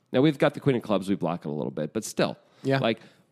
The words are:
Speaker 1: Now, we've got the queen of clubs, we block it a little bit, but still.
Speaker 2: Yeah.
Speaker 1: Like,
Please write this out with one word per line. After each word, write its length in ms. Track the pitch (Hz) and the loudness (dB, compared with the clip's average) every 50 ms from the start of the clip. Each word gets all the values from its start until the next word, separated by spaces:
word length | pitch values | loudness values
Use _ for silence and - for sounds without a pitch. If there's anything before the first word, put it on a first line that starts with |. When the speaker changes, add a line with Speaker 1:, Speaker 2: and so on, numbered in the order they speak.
| _ _ | _ _
Speaker 1:
Now, 100 | - 127 | 2 4
we've 160 | 139 160 143 | 4 4 4
got 160 | - 160 147 - | 4 2 0 0
the 60 | - | 0
queen 160 | - 147 127 | 0 0 0
of 80 | 113 - | 0 0
clubs, 260 | 107 - 110 98 95 | 0 0 0 0 0
we 60 | 98 | 0
block 300 | 80 87 80 85 87 - | 0 0 -2 -4 -4 -6
it 40 | 78 | -6
a 20 | |
little 200 | 73 73 60 65 | -4 -4 -4 -4
bit, 220 | 69 - 76 - - | -4 -6 -6 -4 -4
but 100 | - 107 | -6 -8
still. 340 | - - - 165 76 - - _ _ _ _ - | -6 -4 -2 -2 -2 -4 -8 _ _ _ _ -2
Speaker 2:
Yeah. 140 | 131 135 135 | 0 0 2
Speaker 1:
Like, 200 | 135 117 110 - - - _ _ _ _ | 2 0 0 -2 -6 -20 _ _ _ _